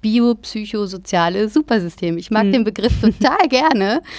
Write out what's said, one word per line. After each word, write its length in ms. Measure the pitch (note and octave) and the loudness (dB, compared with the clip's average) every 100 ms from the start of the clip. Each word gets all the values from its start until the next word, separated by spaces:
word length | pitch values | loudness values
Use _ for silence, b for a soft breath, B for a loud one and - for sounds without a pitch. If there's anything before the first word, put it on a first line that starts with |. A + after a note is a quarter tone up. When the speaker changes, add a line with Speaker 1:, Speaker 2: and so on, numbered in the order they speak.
Speaker 1:
biopsychosoziale 1500 | A3 A#3 A#3+ A3 - A3 G#3 G#3+ G3+ F#3 F#3 F3+ E3+ F#3 G#3+ | 0 2 2 0 -4 -10 -6 -6 -6 -8 -4 0 0 0 0
Supersysteme. 680 | D4+ D4+ A3+ F3 - F3 E3+ | 0 2 0 -2 -6 -4 -4
Ich 120 | - | -2
mag 140 | G#3+ G3+ | 0 2
Speaker 2:
Mhm. 60 | |
Speaker 1:
den 100 | A#3+ | 2
Begriff 380 | G#3+ - G#3+ - | 0 0 0 2
Speaker 2:
<laughs> 0 | |
Speaker 1:
total 480 | A#3 - C#4+ F4 E4+ | 2 2 0 2 2
gerne, 520 | B3+ D#4 B3+ G3 B3+ B | 2 2 2 0 -2 B